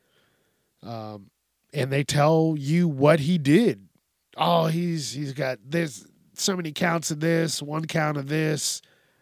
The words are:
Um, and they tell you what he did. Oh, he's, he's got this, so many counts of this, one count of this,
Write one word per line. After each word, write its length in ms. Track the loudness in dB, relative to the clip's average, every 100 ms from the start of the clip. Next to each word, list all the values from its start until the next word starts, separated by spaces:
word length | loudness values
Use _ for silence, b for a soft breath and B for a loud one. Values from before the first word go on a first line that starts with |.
| _ _ _ _ _ _ _ _
Um, 480 | -14 -12 -12 -14 -18 _ _ _ _
and 180 | -6 -2
they 140 | -2 0
tell 500 | 2 4 4 2 0
you 300 | 0 2 2
what 320 | 4 4 4
he 180 | 2 2
did. 520 | 4 6 4 0 -8 _ _ _ _ -2
Oh, 300 | 2 2 2
he's, 440 | 0 -2 -4 -6
he's 220 | -8 -8
got 260 | -4 -6 -6 -4
this, 420 | -4 -4 -8 -20 _ _ -6
so 200 | -4 -2
many 160 | -6
counts 400 | -2 0 0 -4
of 80 | -2
this, 420 | 0 2 0 -4
one 220 | -6 -6
count 340 | -4 -2 -2 -2
of 120 | -4
this, 520 | -2 -2 -2 -4 -8 b b b b